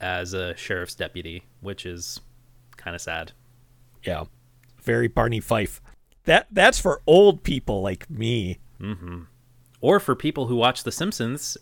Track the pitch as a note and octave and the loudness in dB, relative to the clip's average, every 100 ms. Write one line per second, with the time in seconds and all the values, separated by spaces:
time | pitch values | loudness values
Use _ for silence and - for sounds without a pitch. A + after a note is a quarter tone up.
0 | F#2 F2+ F2+ F#2+ F2 E2+ - F#2 F2 - | -6 -6 -6 -6 -8 -8 -6 -6 -6 -10
1 | E2 F2+ E2 E2+ - _ G2 F#2+ F2+ F2 | -10 -10 -12 -14 -16 _ -14 -12 -12 -12
2 | - - - - _ - _ - F2+ F2 | -12 -14 -18 -20 _ -20 _ -16 -14 -12
3 | - E2 D#2+ - _ _ _ _ _ _ | -10 -10 -10 -18 _ _ _ _ _ _
4 | - D#2+ E2+ _ _ _ _ - - A#2 | -8 -8 -8 _ _ _ _ -12 -2 0
5 | A#2 B2 A#2 A2+ - A2+ G2 - - - | 0 0 0 -2 0 0 0 -8 -20 -20
6 | _ _ - E3 - G#3 G#3+ - F#3 C#3 | _ _ 2 2 2 4 6 6 0 0
7 | - F3 G3+ D#3+ - C3+ - G2+ G2 F#2+ | 6 10 10 6 0 -4 -2 -2 -2 -6
8 | - C3+ A2+ A#2+ F#2 F2 - - G2+ F#2 | -8 -4 -2 0 -2 -6 -12 -12 -10 -10
9 | F2+ F2 E2 _ _ _ _ - C3 G3 | -10 -14 -16 _ _ _ _ -2 4 4
10 | - E3+ D#3 D3+ B2 A#2+ A#2+ - A#2+ - | 2 -2 -2 -4 -2 2 2 2 -6 -4
11 | F#3 - A#2 C#3+ - - | -4 -2 -4 -6 -8 -12